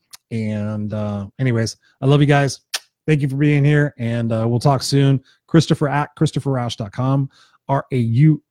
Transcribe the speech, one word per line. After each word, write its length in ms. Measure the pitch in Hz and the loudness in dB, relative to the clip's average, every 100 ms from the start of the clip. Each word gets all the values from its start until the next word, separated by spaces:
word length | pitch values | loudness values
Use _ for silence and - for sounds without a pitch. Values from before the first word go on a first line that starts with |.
| _ - _ | _ -20 _
And, 600 | 113 110 107 104 107 104 | -6 -4 -4 -4 -6 -6
uh, 360 | 107 104 104 101 - | -6 -6 -6 -8 -4
anyways, 380 | 131 117 113 - _ _ | -2 0 -2 -6 _ _
I 60 | 131 | 2
love 120 | 143 | 4
you 60 | 147 | 4
guys. 360 | 143 139 - _ - - _ - | 2 0 -6 _ -12 -12 _ -2
Thank 160 | 156 | -2
you 80 | 139 | -2
for 60 | 135 | 0
being 260 | 147 147 | 0 2
here, 300 | 143 147 147 - | 2 2 0 -4
and, 340 | 117 117 113 | -4 -4 -2
uh, 140 | 113 113 | -2 -2
we'll 100 | 120 | 0
talk 220 | 147 131 | 0 0
soon. 420 | - 139 139 135 - _ _ | 0 2 2 2 -4 _ _
Christopher 420 | 165 - 160 143 | 2 2 0 -2
at 220 | 143 147 - | -2 -4 -2
Christopher 360 | 156 - 139 | -2 -2 -4
Rausch 240 | 131 120 - | -4 -4 -8
dot 160 | 101 | -10
com, 380 | - 131 139 135 _ _ _ - | -4 -2 0 -2 _ _ _ -4
R 160 | 139 - | -4 -2
A 60 | 127 | -2
U 460 | 117 113 156 147 - | 0 4 4 4 -2